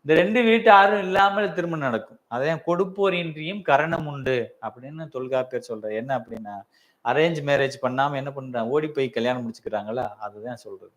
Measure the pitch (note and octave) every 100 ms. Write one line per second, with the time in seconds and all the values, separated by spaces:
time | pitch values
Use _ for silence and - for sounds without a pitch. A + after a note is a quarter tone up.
0 | C#3+ D#3+ F3+ A3+ A#3 A3+ A3+ G3+ G3+ G#3
1 | F#3 F#3+ G3 G3 G3+ E3+ E3+ D#3+ C#3 A2+
2 | - - _ A#2+ C#3+ D#3+ - F3 F#3+ F#3+
3 | G3 F3 E3 D3+ D#3 G#3 F3 C#3 D#3+ E3
4 | D#3 C#3+ C3 B2+ A2+ - A2+ A#2+ C3 D#3
5 | D#3+ C3 B2+ B2+ B2+ B2 A#2+ A2 G#2+ G#2+
6 | C3 C3 A#2 A2+ G#2 G2+ G2 _ _ _
7 | A#2+ C3 E3 D#3+ C#3+ C#3 C3+ C3+ B2+ B2+
8 | C#3 C#3 C#3 C#3 C3 A#2+ A2+ C#3+ D3+ D3+
9 | C3 A#2 A#2 B2+ A#2 A2+ - G#2 G2+ A#2+
10 | B2+ G#2 G#2+ G#2 A2+ A#2+ A2 F#2+ F2